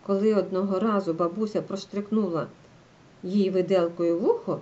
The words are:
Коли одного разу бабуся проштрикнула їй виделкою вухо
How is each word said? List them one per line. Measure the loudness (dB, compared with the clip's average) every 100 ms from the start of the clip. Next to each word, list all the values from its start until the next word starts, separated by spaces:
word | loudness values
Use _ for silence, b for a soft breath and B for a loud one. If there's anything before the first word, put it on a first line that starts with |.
| 0
Коли | 2 4
одного | 2 0 -2 0 0
разу | 2 0 0
бабуся | 0 -2 -2 -2 -4
проштрикнула | -4 -10 -6 -8 -2 0 0 -2 -6 -12 -20 -20 -20 -20 -20 -12
їй | -2 0 2
виделкою | 2 2 2 2 0 0 2
вухо | 2 0 -2 -6